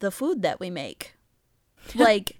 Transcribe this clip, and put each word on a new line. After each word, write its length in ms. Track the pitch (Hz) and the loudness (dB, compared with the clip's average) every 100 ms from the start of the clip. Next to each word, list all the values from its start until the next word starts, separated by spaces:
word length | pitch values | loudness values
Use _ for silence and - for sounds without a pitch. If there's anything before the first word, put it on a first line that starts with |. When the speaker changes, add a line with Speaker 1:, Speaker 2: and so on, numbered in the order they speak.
Speaker 1:
the 100 | 196 | -6
food 320 | - 285 311 | -2 -2 0
that 160 | 170 - | -2 -4
we 100 | 185 | -8
make. 440 | 175 131 - - _ _ _ _ | -8 -10 -12 -16 _ _ _ _
Speaker 2:
<laughs> 440 | _ _ _ - | _ _ _ -4
Speaker 1:
Like, 440 | 233 233 208 196 - | 4 6 4 0 -8